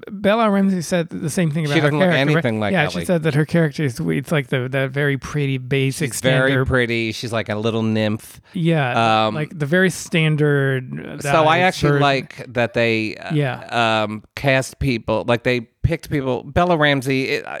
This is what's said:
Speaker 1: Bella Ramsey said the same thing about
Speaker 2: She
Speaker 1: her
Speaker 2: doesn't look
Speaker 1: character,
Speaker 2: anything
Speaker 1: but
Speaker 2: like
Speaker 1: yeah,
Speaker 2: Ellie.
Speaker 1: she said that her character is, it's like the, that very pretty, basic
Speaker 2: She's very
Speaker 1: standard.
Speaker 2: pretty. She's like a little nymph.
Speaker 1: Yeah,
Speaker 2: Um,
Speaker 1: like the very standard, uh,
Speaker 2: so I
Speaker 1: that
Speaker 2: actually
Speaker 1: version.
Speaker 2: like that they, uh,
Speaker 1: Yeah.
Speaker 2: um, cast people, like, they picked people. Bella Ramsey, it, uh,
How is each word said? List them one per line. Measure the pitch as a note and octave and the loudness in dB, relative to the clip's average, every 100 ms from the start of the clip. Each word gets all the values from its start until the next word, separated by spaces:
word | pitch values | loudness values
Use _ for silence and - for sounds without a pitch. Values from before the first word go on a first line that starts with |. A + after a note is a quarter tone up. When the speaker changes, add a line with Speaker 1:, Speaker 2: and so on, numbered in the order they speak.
| - | -14
Speaker 1:
Bella | G3+ G#3 A3 A3 | -2 0 2 2
Ramsey | G3 G3 F#3 | 2 2 0
said | D3 F3+ E3 | -2 -2 -2
the | F#3 F3 | -6 -4
same | F#3+ E3 | 0 0
thing | D3+ D3+ | 0 0
about | |
Speaker 2:
She | D#3 | 2
Speaker 1:
her | D3 | 2
Speaker 2:
doesn't | D3 | 4
look | F#3 | 2
Speaker 1:
character, | D3+ C#3+ | 4 2
Speaker 2:
anything | D#3 B2+ A2 | 2 2 0
Speaker 1:
but | G#2 | 0
Speaker 2:
like | |
Speaker 1:
yeah, | F#3 | 2
Speaker 2:
Ellie. | D3+ F3 | 0 -2
Speaker 1:
she | E3+ | -2
said | E3+ | 0
that | D#3 | 0
her | C#3+ D#3 | 0 2
character | E3+ D#3 C3+ D3 | 2 0 0 -4
is, | A#2 | -2
it's | D#3+ D#3 C3+ | -2 -2 -2
like | D#3 C3 | -2 0
the, | C3+ B2 | -2 -2
that | C3+ C3+ | -2 -2
very | C#3 C#3+ C#3 | -2 -2 -2
pretty, | - D3+ C#3 C3 | -4 -4 -2 -2
basic | B2+ C#3 C3+ C3 D3 | -2 0 0 -2 -4
Speaker 2:
She's | - | -2
very | C3 B2+ C3+ | 0 2 2
Speaker 1:
standard. | C3+ C3 | 2 2
Speaker 2:
pretty. | C3 A#2 A#2 A2+ | 2 2 0 -2
She's | G#2+ A#2+ | -4 -4
like | A2+ G#2 | -4 -2
a | G#2+ | -2
little | A2+ A2+ | -2 0
nymph. | A2 A2 G#2+ G#2+ - - - | 0 2 0 -2 -8 -20 -10
Speaker 1:
Yeah, | F#3 E3 D#3+ C3 B2 A2+ A2 A2 | -2 0 2 0 2 2 4 2
Speaker 2:
Um, | |
Speaker 1:
like | D3+ D3+ E3 | -2 -6 -6
the | C#3+ | 0
very | F3+ F#3 | 2 2
standard, | - - F3 D#3 D3+ D3+ C#3+ C3+ C3 C3 C#3 | 0 -4 0 2 2 2 2 0 -2 -6 -10
uh, | - - | -10 -8
Speaker 2:
so | C#3+ D#3+ D#3 | 0 4 4
I | E3+ | 4
Speaker 1:
that | |
Speaker 2:
actually | F#3 - D3 | 2 2 2
Speaker 1:
version. | C#3+ | 4
Speaker 2:
like | C#3+ C3+ - - - | 4 2 -4 -12 -8
that | A#2+ A#2 B2 | -2 0 2
they, | A#2 A2+ G#2+ - | 2 2 -2 -6
uh, | F2+ | -4
Speaker 1:
Yeah. | D3+ C#3 A#2+ C3+ A#2 A2+ A2 | -2 -2 -4 -6 0 2 2
Speaker 2:
um, | G#2+ G#2+ - - | 0 -6 -12 -4
cast | C#3+ C3 B2+ - | 0 2 0 -4
people, | C#3 A#2+ - A2 F2+ | -2 -2 -2 -2 0
like, | A#2+ B2+ | 0 0
they | B2 A2+ _ | -2 -4 _
picked | - D#3+ - | -2 -2 -4
people. | D3+ C3 B2 | -4 -2 -4
Bella | - C#3 F3+ E3 | -4 0 2 2
Ramsey, | D3 C#3 B2+ C3 B2+ | 2 2 0 -2 -2
it, | C3 - | -4 -6
uh, | D2 | -12